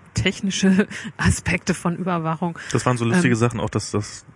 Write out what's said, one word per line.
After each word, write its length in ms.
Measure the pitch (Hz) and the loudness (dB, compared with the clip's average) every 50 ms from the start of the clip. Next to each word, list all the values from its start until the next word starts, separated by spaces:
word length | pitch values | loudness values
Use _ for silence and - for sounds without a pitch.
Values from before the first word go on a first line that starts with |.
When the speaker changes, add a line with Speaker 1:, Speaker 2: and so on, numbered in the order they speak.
| - - - | -16 -6 -4
Speaker 1:
technische 760 | - - 185 - - - 190 - - 196 196 185 190 208 - - - - | -2 0 0 -2 -2 -4 -4 -2 2 4 4 6 4 2 0 -2 -12 -12
<laughs> 140 | 196 - | -12 -6
Aspekte 560 | - 151 185 - - - 160 175 175 - - 165 | 0 2 2 2 2 0 -2 -2 -2 0 -2 -4
von 240 | - - 175 170 | -2 -2 -4 -4
Überwachung. 600 | - 185 185 180 165 160 160 165 156 180 170 165 - - - | -4 -4 -2 -2 -2 -2 -2 -2 -2 -4 -6 -6 -8 -10 -4
Speaker 2:
Das 140 | - 120 - | -4 0 2
waren 100 | 127 123 | 2 0
so 60 | 117 117 | 2 2
lustige 280 | 113 180 180 156 127 120 | 2 2 4 4 4 4
Speaker 1:
Ähm, 60 | 110 | 4
Speaker 2:
Sachen, 200 | 117 120 117 107 | 2 2 2 0
auch 100 | - 110 | -4 -2
dass, 220 | - 107 - - | -2 -4 -4 -2
dass 340 | - 104 101 - - - - - - | -4 -4 -4 -4 -12 -18 -20 -16 -8